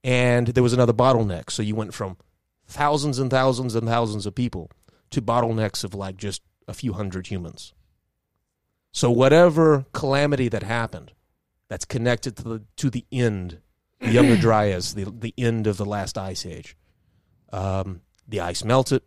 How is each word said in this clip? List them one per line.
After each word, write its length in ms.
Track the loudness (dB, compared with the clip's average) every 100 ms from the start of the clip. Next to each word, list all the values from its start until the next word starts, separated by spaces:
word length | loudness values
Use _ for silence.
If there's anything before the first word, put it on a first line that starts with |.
and 420 | 0 2 4 2 2
there 160 | 2
was 100 | 2
another 200 | 4 4
bottleneck. 580 | 4 4 4 0 -4 -8
So 120 | -6
you 120 | -4
went 200 | -4 -6
from 220 | -8 -10 -10 _ _ _ _ _
thousands 520 | -2 0 2 0 -2
and 100 | 0
thousands 460 | 2 2 0 -2
and 120 | -2 0
thousands 360 | 0 0 -4
of 100 | -6 -4
people 340 | -4 -4 -14 _ _ _ _
to 100 | -4
bottlenecks 640 | 0 0 0 0 -2 -4
of, 100 | -8
like, 220 | -8 -10 -8
just 260 | -8 -10 _ _ -16
a 40 |
few 180 | -8 -6
hundred 340 | -6 -6 -8 -8
humans. 460 | -8 -8 -14 -20 _ _ _ _ _ _ _ _ _ _ _ _
So 180 | -2 2
whatever 760 | 4 6 8 8 6 4 4 0
calamity 560 | -4 0 0 2 0 0
that 140 | -2
happened 500 | -2 -4 -4 -8 -18 _ _ _ _ _ _
that's 160 | -12
connected 520 | -6 -2 0 -2 -4 -10
to 60 |
the, 180 | -10 -10 -12 -6
to 120 | -4
the 140 | -4 -8
end, 480 | 0 0 0 -8 -12 _ _ _ _
the 100 | 2
Younger 240 | 6 6 6
<clears throat> 40 |
Dryas, 540 | 4 4 2 -2 -4
the, 100 | -8 -10
the 240 | -8 -12 -2
end 300 | -2 0 -2
of 100 | -2
the 80 |
last 320 | -4 -6 -6 -8
ice 300 | -8 -10 -10
age, 300 | -14 -18 _ _ _ _ _ _ _ _
um, 500 | -6 -2 -2 -4 -10 _ _ -8
the 140 | -6
ice 220 | -4 -6
melted 360 | 2 2 2 -2